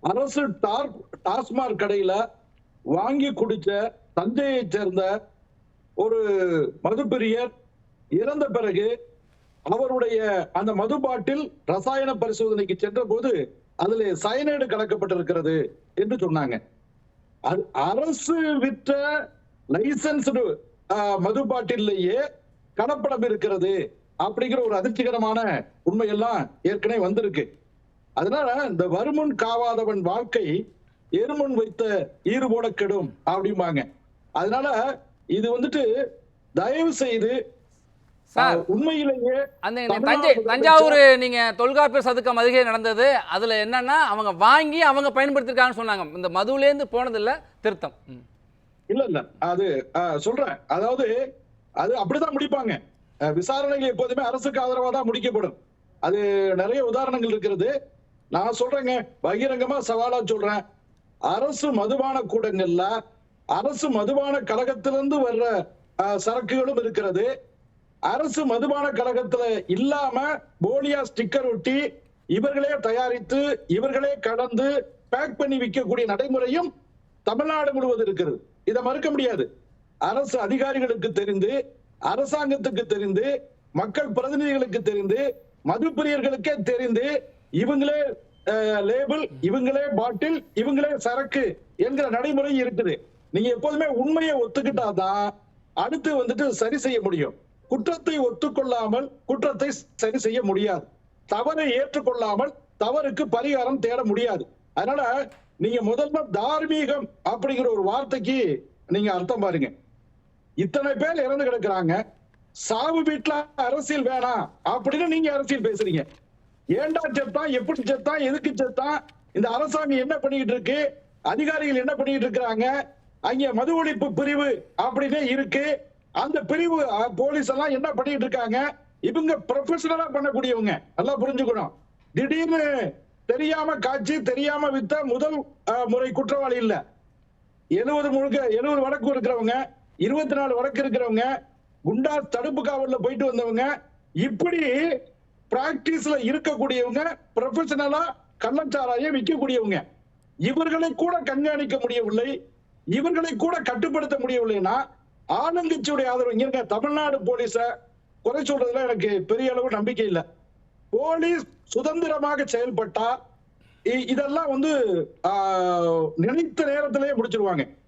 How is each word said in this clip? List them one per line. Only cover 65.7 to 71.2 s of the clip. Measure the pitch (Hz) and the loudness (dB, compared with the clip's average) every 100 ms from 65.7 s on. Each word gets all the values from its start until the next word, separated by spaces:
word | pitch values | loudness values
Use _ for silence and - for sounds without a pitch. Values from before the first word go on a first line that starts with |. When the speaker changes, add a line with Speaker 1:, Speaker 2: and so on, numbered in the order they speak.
| - _ - | -12 _ -6
Speaker 1:
ஆ, | 196 202 208 | -2 0 0
சரக்குகளும் | 240 226 262 262 240 | -2 -2 0 0 0
இருக்கிறது. | 226 214 202 185 233 262 - _ _ _ _ _ | 0 -2 0 0 0 -2 -12 _ _ _ _ _
அரசு | 151 240 311 254 285 | -2 0 -2 0 0
மதுபான | 233 269 285 285 | 0 0 0 0
கழகத்துல | 220 247 240 240 240 240 214 - | 0 0 0 0 0 0 -2 -2
இல்லாம | 196 262 294 277 247 285 302 - _ | 0 2 0 0 0 -2 -4 -8 _
போலியா | 403 359 277 285 254 | 0 0 0 -2 -2
ஸ்டிக்கர் | - | -4